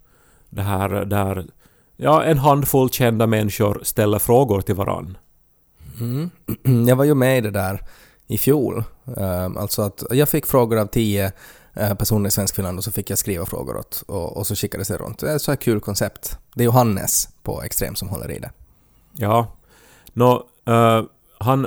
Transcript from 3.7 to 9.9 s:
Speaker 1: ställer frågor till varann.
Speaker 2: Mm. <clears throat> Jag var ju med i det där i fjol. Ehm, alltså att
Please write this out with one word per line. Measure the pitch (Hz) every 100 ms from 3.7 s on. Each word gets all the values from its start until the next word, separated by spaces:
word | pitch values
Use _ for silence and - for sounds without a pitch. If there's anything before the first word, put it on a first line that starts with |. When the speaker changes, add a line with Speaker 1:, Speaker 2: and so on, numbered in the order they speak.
| 104
Speaker 1:
ställer | - - 107 104
frågor | - 120 135 98
till | 101
varann. | 95 95 90 90 92 _ _ _ _ _ _ - 120
Speaker 2:
Mm. | 117 127 175 - - -
<clears throat> | 127 127 120
Jag | 127
var |
ju | 143
med | 143 127 131
i |
det | 107
där | 101 95 98 - - - _ -
i | 110
fjol. | - 147 107 95 113 - - 123
Ehm, | 95 90 92 -
alltså | 101 -
att | 104